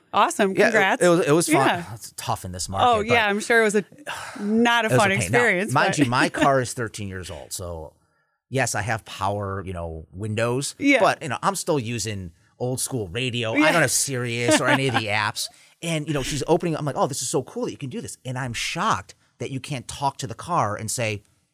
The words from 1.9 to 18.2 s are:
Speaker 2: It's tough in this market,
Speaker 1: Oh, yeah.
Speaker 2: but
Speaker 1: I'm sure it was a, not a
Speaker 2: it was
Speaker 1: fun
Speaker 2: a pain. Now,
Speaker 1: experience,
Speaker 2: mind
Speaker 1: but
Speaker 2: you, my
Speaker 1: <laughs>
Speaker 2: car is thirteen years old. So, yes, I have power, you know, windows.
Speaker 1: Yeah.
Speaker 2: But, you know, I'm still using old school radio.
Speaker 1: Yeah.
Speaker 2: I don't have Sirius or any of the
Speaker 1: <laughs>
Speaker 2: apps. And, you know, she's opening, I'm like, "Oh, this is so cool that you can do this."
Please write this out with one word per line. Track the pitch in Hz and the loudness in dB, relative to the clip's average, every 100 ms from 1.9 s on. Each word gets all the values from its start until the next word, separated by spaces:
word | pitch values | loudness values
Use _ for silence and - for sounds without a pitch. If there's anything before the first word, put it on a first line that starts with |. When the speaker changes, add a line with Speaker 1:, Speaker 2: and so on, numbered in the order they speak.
| 113 | -14
Speaker 2:
It's | - - | -14 -8
tough | - 113 90 | -4 -4 -6
in | |
this | 90 - | -8 -4
market, | 95 247 | 2 4
Speaker 1:
Oh, | 220 | 4
yeah. | 220 240 208 | 2 2 2
Speaker 2:
but | |
Speaker 1:
I'm | 208 | 0
sure | 202 233 | 2 4
it | |
was | 220 208 | 4 2
a, | - - - - - - | -2 -10 -14 -12 -12 -6
not | 208 220 233 233 220 | 0 4 4 4 4
a | |
Speaker 2:
it | |
was | 226 | 4
Speaker 1:
fun | 202 | 4
Speaker 2:
a | 196 | 2
pain. | 90 | 2
Now, | 247 | 2
Speaker 1:
experience, | 233 185 147 | 4 2 2
Speaker 2:
mind | 139 185 | 2 2
Speaker 1:
but | 151 | 2
Speaker 2:
you, | 127 | 2
my | 127 175 | 4 2
Speaker 1:
<laughs> | - | 2
Speaker 2:
car | 147 135 | 4 4
is | 120 | 0
thirteen | - 110 - 101 | -4 -6 -6 -8
years | 92 82 | -8 -10
old. | 76 62 | -12 -10
So, | - 87 82 78 - _ _ _ _ _ | -10 -8 -10 -12 -18 _ _ _ _ _
yes, | 131 120 110 | -2 0 -2
I | |
have | 98 110 - | -2 -4 -6
power, | - 98 104 98 98 90 | -4 -2 -2 -4 -6 -6
you | |
know, | 87 85 80 82 | -8 -8 -10 -14
windows. | 90 107 107 117 127 147 - | -10 -6 -2 0 0 -4 -2
Speaker 1:
Yeah. | 277 254 | 2 4
Speaker 2:
But, | 170 - | 4 2
you | 156 | -4
know, | 113 | -2
I'm | 175 190 | -2 -2
still | - 151 | -2 -2
using | 113 120 110 101 87 - _ - | -2 -4 -4 -6 -10 -14 _ -6
old | 123 127 | -4 -4
school | - 131 92 | -4 -4 -4
radio. | 110 127 120 110 135 | -4 -2 -2 0 2
Speaker 1:
Yeah. | - | 4
Speaker 2:
I | |
don't | 170 | 4
have | 131 | 2
Sirius | - - 127 120 120 120 302 | 0 -2 -2 -4 -2 2 2
or | 127 | 4
any | 135 135 | 2 2
of | |
the | 113 107 | 0 0
Speaker 1:
<laughs> | 104 107 | 0 0
Speaker 2:
apps. | - - - _ _ | -2 -8 -10 _ _
And, | 170 156 147 | -4 -4 -2
you | |
know, | 143 | -4
she's | 131 143 - | -2 -4 2
opening, | 175 175 147 | 2 2 -2
I'm | 147 | -4
like, | 185 | 0
"Oh, | 190 | -2
this | - | -2
is | 131 | -2
so | 147 | -2
cool | - 240 254 | -4 -6 -6
that | |
you | - | -6
can | 131 | -8
do | 220 | -8
this." | - - | -10 -12